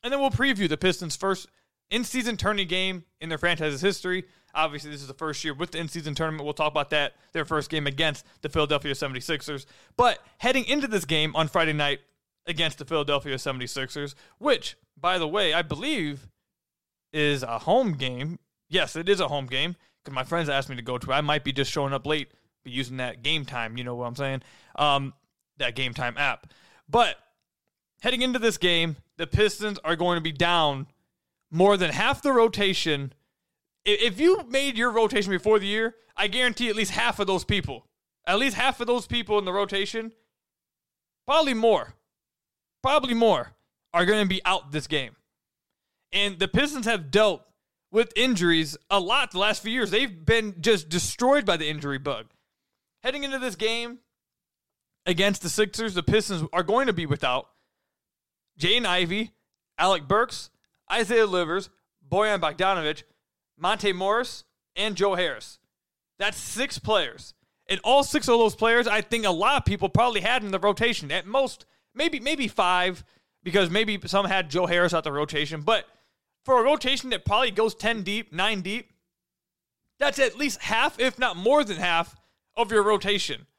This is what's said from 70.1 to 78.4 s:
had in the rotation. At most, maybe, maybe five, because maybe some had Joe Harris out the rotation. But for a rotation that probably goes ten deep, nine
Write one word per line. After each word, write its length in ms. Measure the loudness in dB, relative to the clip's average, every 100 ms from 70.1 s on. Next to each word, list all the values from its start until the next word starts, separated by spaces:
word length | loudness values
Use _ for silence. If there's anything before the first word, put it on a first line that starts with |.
| 0
had 240 | 0 -2
in 60 | -2
the 80 | -2
rotation. 520 | 0 0 0 -2 -4
At 160 | -6 -2
most, 380 | -2 -2 -4 _ _ _
maybe, 260 | -4 -4 -2
maybe 260 | -4 -2 -4
five, 560 | 0 2 2 0 -4 -14 _ _ _
because 280 | -2 2 2
maybe 280 | 2 -2 -4
some 220 | -2 0 0
had 240 | 0 0
Joe 160 | -2 0
Harris 260 | 2 2
out 120 | 2
the 80 | -2
rotation. 500 | -4 -2 -2 -4 -4
But 240 | 0 0 0 _ _ _ _ _
for 160 | 2 4
a 40 |
rotation 440 | 4 2 0 -2 -2
that 140 | -6
probably 260 | 0 2 2
goes 240 | 2 -2
ten 280 | 0 -2 -2
deep, 280 | -4 -6 -6
nine 300 | -4